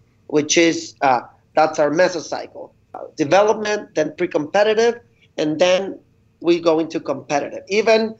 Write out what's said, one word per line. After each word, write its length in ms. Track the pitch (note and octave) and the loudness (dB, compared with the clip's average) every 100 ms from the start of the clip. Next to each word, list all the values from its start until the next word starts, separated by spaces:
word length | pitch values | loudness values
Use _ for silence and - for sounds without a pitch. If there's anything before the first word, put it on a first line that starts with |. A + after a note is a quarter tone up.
| _ _ - | _ _ -4
which 300 | D3+ D3 E3+ | -2 2 2
is, 380 | E3 E3 - - | 2 0 -8 -2
uh, 200 | C#3 B2 - _ _ - | 0 0 -2 _ _ 0
that's 220 | D#3 D#3+ | 2 2
our 140 | D3 | 0
mesocycle. 800 | D#3 F3+ F3 - C#3 A#2 - - _ _ - | 2 0 0 -8 -10 -10 -16 -18 _ _ -18
Uh, 40 | - - | -14 -6
development, 800 | C#3+ F#3 G#3+ G#3+ G#3+ G#3+ - | 2 4 4 2 -2 -6 -4
then 220 | - D3+ - | -4 -4 -4
pre-competitive, 840 | F3 E3 D3 G3 G#3+ G#3+ A#3 A#3 - _ _ - | -4 -4 -2 2 2 2 0 -2 -10 _ _ -6
and 220 | D#3 D3+ | -4 0
then 400 | F3+ F#3 F#3+ - _ _ _ _ | 2 2 -2 -10 _ _ _ _
we 180 | E3 F3 | 0 2
go 200 | E3+ D#3+ | 2 0
into 200 | D#3+ D#3+ | -2 -6
competitive. 640 | D3+ C3 B2 C#3+ A#2 A2 - | -8 -8 -4 -4 -4 -10 -4
Even 480 | G3+ G#3 A3 A3 | 0 2 2 0